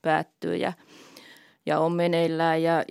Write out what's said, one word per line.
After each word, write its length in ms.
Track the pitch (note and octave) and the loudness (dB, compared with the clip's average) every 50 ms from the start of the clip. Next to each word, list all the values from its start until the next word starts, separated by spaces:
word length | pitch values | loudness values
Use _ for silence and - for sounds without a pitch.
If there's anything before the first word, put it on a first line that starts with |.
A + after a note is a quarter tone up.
| - | -2
päättyy 540 | D#3+ D#3 D#3+ E3 - _ - - E3+ F3 | -2 0 0 -2 -4 _ -12 -8 -6 -4
ja, 160 | - F#3 - F3 - - - - - - - - - - - - - - - _ _ - | -2 -4 -4 -6 -8 -14 -20 -20 -20 -20 -20 -20 -20 -20 -20 -20 -20 -20 -20 _ _ -4
ja 120 | - D3+ D#3 | -2 0 2
on 120 | D#3+ E3 E3+ | 2 0 0
meneillään. 720 | E3+ E3+ F3 E3+ E3 E3+ E3 E3 D#3+ E3 E3 D#3+ D#3+ E3 | 0 0 0 2 2 0 0 0 0 0 2 2 2 2
Ja 220 | E3 E3 D#3+ - - | 2 2 0 0 -2